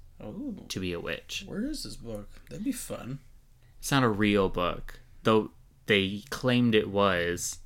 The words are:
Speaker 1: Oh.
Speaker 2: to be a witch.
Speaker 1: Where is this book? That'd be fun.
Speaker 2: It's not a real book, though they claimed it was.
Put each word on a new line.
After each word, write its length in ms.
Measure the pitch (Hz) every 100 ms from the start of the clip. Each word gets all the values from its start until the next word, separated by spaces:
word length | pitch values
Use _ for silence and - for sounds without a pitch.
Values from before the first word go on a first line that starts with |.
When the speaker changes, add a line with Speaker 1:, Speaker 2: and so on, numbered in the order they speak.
| - -
Speaker 1:
Oh. 460 | 110 185 285 190 -
Speaker 2:
to 100 | -
be 120 | 92
a 60 | 85
witch. 440 | - - - - 196
Speaker 1:
Where 200 | 185 269
is 180 | 311
this 140 | 113 117
book? 320 | 117 107 104 - -
That'd 140 | 160 240
be 60 |
fun. 480 | - - 110 113 139 - - _ - - -
Speaker 2:
It's 120 | -
not 120 | 139
a 60 | 123
real 400 | 101 104 101 95
book, 500 | 90 87 - - - - -
though 280 | 113 110 98 - - _ -
they 380 | 104 95 104 -
claimed 420 | - 127 123 120
it 160 | 110 92
was. 680 | 98 101 90 85 87 - -